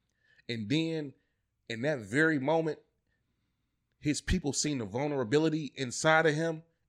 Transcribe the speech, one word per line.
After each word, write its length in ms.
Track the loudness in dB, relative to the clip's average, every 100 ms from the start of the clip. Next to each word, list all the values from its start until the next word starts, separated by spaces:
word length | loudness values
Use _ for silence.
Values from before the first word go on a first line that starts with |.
| _ _ _ _ -10
and 220 | -8 0
then 420 | 0 0 -4 -8 -14 _ _ _ _ -12
in 140 | -4
that 180 | -2 -4
very 400 | -2 2 4 2
moment, 400 | 2 0 0 -6 _ _ _ _ _ _ _ _ _ _ _ _
his 220 | -4 -4
people 320 | 0 -2 0
seen 240 | -4 -4 -4
the 80 | -6
vulnerability 880 | -4 -2 -2 0 2 2 0 -6 -8
inside 500 | -8 0 4 6 6
of 80 | 2
him 280 | -2 -4 -12 _